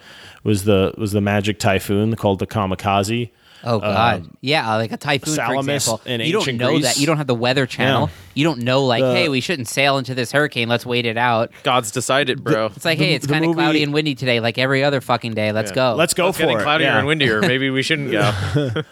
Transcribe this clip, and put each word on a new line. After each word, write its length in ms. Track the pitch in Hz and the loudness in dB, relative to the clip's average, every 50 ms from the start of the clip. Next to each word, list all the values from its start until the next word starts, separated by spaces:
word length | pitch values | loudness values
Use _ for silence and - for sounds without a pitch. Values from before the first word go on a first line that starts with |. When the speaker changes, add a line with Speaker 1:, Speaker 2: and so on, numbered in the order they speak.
| - - - - - - - - - | -12 -20 -20 -20 -20 -20 -16 -6 0
Speaker 1:
Was 220 | 113 107 95 95 | 0 0 2 2
the, 280 | 107 101 95 95 85 - | 4 4 4 4 2 0
was 160 | - 110 101 101 | -4 -4 -2 0
the 80 | 107 | 0
magic 360 | 101 101 104 104 98 107 101 | 2 2 2 0 0 -2 -2
typhoon 600 | - - 107 95 95 - - 101 101 107 110 113 | 0 2 2 2 2 0 0 0 0 0 0 -2
called 220 | - - 104 98 92 | 0 0 0 0 0
the 80 | 107 | -2
Kamikaze. 840 | - - 113 98 95 95 - - 104 98 101 101 104 117 120 120 107 _ _ _ - - - - | -4 -2 -2 0 -2 -2 -2 0 0 2 2 0 0 -2 -4 -4 -6 _ _ _ -20 -20 -10 -4
Speaker 2:
Oh, 140 | 120 117 104 | -2 -2 -2
God. 440 | 98 107 101 104 113 120 107 90 82 | 0 0 0 2 2 2 0 -2 -6
Speaker 1:
Um, 140 | - _ - | -14 _ -8
Speaker 2:
Yeah, 340 | - 131 147 156 123 113 110 | -4 0 0 0 0 0 0
like 160 | 110 113 107 | -2 -2 -4
a 60 | 233 | -6
typhoon, 380 | - - 143 147 131 - 156 156 | -6 -4 -2 -2 -2 -2 -2 -2
for 0 | |
Speaker 1:
Salamis 460 | 151 120 117 127 139 135 139 143 143 - | -2 -2 -2 -2 -2 -2 -2 -2 -2 -2
Speaker 2:
example. 140 | - 113 107 - | -2 -4 -4 -4
Speaker 1:
in 140 | 127 123 117 | -6 -4 -4
Speaker 2:
You 140 | 113 156 180 | -2 -2 -2
don't 80 | 220 | -2
Speaker 1:
ancient 160 | 170 139 123 117 | -2 -2 -2 0
Speaker 2:
know 120 | 123 127 | 0 2
Speaker 1:
Greece. 120 | 151 160 - | 2 2 2
Speaker 2:
that. 140 | 120 113 135 | 0 0 0
You 60 | 143 | 2
don't 80 | 156 160 | 0 0
have 120 | 147 147 | 0 0
the 60 | 131 123 | 0 0
Weather 320 | 113 117 123 131 143 131 | 0 0 0 2 0 0
Channel. 440 | - - - 113 131 135 120 147 151 | -2 -2 -2 0 2 2 2 0 -2
Speaker 1:
Yeah. 80 | - - - - - | -4 -10 -18 -8 -2
Speaker 2:
You 80 | 131 147 | 0 0
don't 160 | 165 143 120 117 | 0 0 -2 0
know, 200 | 123 127 139 139 | 0 2 2 4
like, 180 | 127 117 117 | 2 2 2
Speaker 1:
The 120 | 131 127 123 | 2 2 2
Speaker 2:
"Hey, 140 | 180 175 156 | 2 2 2
we 100 | 135 127 | 0 -2
shouldn't 300 | 123 - 180 139 117 - | -2 -2 -4 -4 -4 -4
sail 280 | - 143 139 143 139 | 0 2 2 4 2
into 160 | 139 123 123 131 | 2 -2 -4 -4
this 200 | 127 120 - - | -4 -4 0 2
hurricane. 340 | 143 151 147 - 127 117 | 0 0 0 0 -2 0
Let's 180 | 113 120 117 - | 0 0 0 0
wait 200 | 123 123 120 120 | -2 -2 -2 -2
it 100 | 117 107 | -2 0
out." 340 | 117 123 123 120 110 117 - - - - | 0 2 2 2 2 0 -2 -4 -6 -2
Speaker 3:
God's 260 | 143 123 127 117 107 | 0 0 0 0 -2
decided, 500 | - 127 117 - 131 139 143 127 120 - | -6 -4 -2 0 2 2 2 0 -2 -4
Speaker 1:
The 20 | |
Speaker 3:
bro. 240 | - 113 110 110 110 110 - | 0 0 0 0 0 -4 -6
Speaker 2:
It's 80 | - - | -6 -2
like, 140 | 170 160 | -2 0
Speaker 1:
the, 80 | 156 190 | 0 2
Speaker 2:
"Hey, 80 | 185 156 | 0 0
it's 120 | 131 - | 0 0
Speaker 1:
the 60 | 135 | 0
Speaker 2:
kinda 160 | 147 156 160 | 0 0 2
Speaker 1:
movie 80 | 165 170 160 | 0 0 2
Speaker 2:
cloudy 220 | 143 151 156 151 151 | 2 2 2 2 0
and 100 | 143 143 | 0 0
windy 220 | 151 156 151 135 | 0 0 0 -2
today, 260 | - 131 127 120 117 | -2 0 0 0 2
like 160 | 110 117 113 | 0 0 0
every 260 | 123 127 131 139 135 139 | 0 0 0 2 2 2
other 160 | 143 139 131 | 2 0 0
fucking 340 | - - 123 117 - 120 110 | 0 0 -2 -2 -2 -4 -4
day. 200 | 107 107 107 104 | -2 -2 0 0
Let's 180 | 110 107 101 | -2 -2 -2
Speaker 3:
Yeah. 40 | 92 | -2
Speaker 2:
go." 200 | 131 131 127 110 | 0 0 0 2
Speaker 1:
Let's 180 | 147 165 175 - | 2 0 0 0
go 140 | - 170 | 0 0
Speaker 3:
It's 100 | 190 180 - | 0 0 0
getting 180 | 160 147 120 | 0 0 0
Speaker 1:
for 20 | 107 | 0
it. 20 | 98 | 0
Speaker 3:
cloudier 220 | 151 147 160 160 | 0 2 2 2
Speaker 1:
Yeah. 100 | 135 120 | 2 2
Speaker 3:
and 100 | 110 135 | 0 2
windier. 320 | 143 160 156 143 120 110 107 | 0 0 2 2 2 2 2
Maybe 300 | 107 - 127 131 135 135 | 2 2 0 0 0 0
we 140 | 131 135 131 | 0 0 0
shouldn't 280 | - 160 151 143 - | 0 0 -2 0 -2
go. 80 | - 104 | 0 2
Speaker 1:
<laughs> 640 | 104 104 104 98 98 92 - 147 147 127 110 156 151 - | 2 2 0 -2 -4 -2 -2 -2 -2 -2 -2 -6 -6 -8